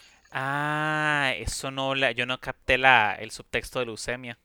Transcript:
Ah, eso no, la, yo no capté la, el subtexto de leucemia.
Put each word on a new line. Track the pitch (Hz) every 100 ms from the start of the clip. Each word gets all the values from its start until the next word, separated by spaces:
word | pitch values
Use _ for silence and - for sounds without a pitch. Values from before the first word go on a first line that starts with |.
| - _ _
Ah, | 135 135 143 151 151 156 156 151 147 135 107
eso | 113 - 139
no, | 135 135 135
la, | 135
yo | 117 123
no | 127
capté | - - - 131
la, | 131 123 107 95
el | 110
subtexto | - - 123 - 135
de | 120
leucemia. | 107 - 123 127 117